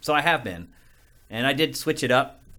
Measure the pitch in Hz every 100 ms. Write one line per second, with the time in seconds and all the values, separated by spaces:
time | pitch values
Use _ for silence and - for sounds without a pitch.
0 | - 147 160 156 113 87 82 - - -
1 | _ _ - 110 131 139 156 - 156 156
2 | 127 127 143 - -